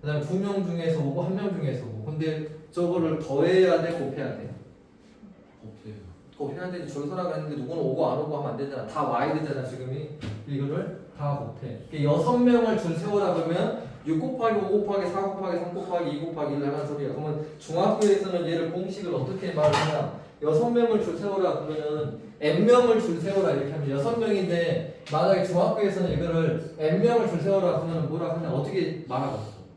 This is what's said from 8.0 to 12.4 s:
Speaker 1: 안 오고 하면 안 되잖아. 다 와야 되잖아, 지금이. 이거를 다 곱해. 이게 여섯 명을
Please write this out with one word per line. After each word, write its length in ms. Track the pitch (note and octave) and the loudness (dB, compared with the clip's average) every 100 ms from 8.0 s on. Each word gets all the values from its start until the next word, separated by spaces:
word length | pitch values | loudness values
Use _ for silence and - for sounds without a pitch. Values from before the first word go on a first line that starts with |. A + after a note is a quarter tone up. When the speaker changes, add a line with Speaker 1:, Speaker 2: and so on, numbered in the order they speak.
| - | 2
Speaker 1:
안 80 | - | 0
오고 180 | D3 D3 | -2 -4
하면 120 | C#3+ | -4
안 40 | - | -4
되잖아. 300 | C#3 C3 - | -6 -6 -8
다 220 | - B2 | -4 -2
와야 260 | A#2+ A3+ | 0 0
되잖아, 300 | D#3 D#3 C3 | 0 -2 -4
지금이. 460 | B2+ B2 B2+ C#3 D#3 - - - - | -6 -8 -8 -6 -8 -10 -10 -10 -6
이거를 540 | C3+ C#3+ E3 - - - - | -4 -2 -2 -4 -8 -16 -6
다 200 | C#3+ C#3 | -2 -2
곱해. 420 | A2+ - B2+ G#2 - | -6 -10 -10 -10 -10
이게 140 | D3+ | 0
여섯 320 | D3 - B3 | 4 4 4
명을 400 | B3 | 6